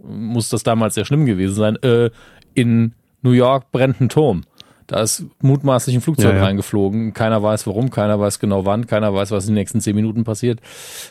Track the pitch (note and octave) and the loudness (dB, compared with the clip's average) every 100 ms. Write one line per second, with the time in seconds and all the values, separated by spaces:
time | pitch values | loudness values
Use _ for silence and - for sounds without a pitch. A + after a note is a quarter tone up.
0 | - G#2 A2 A#2 A2 A2+ - A2+ A2 A2 | -16 -12 -4 -4 -2 -2 0 0 0 -2
1 | G2 C#3+ C#3 F#2+ F#2+ G#2 G#2+ A2+ C3 A#2 | -2 0 2 0 0 0 0 0 2 2
2 | A#2 - - - _ - A#2+ A#2 A2+ - | 2 -2 -20 -20 _ -2 2 2 0 -2
3 | _ _ C3 B2 B2 C3+ - B2+ C3 - | _ _ 2 4 4 2 -2 0 0 2
4 | B2 - D3+ F2 - _ - _ - F#2+ | 0 2 2 0 -6 _ -20 _ -8 -4
5 | A2 - D3+ - C3+ C#3 C#3 B2+ C3+ B2 | -2 -4 -10 -2 0 2 2 0 0 -2
6 | E3 D3 G2+ F#2+ F#2+ G2 - G#2+ G2 A2 | 0 2 4 4 2 0 -2 0 0 0
7 | A2 G#2 A2+ A2 G#2 G#2+ - G2+ C3 - | -4 -2 0 2 2 -2 -2 -2 -2 0
8 | G#2 G#2 G2+ - G#2 G2 F#2+ G#2 A2+ G#2+ | 0 2 0 -2 -2 0 0 -2 -2 -2
9 | G#2+ G2 G2+ G#2 G2+ G#2+ F#2+ A2+ A2 G#2 | 0 -2 -2 -4 0 -2 0 -4 -2 0
10 | A2 A2 A2+ G#2+ A#2+ A#2 - - - - | -2 -2 -4 -2 -2 -4 -8 -20 -18 -18
11 | - | -18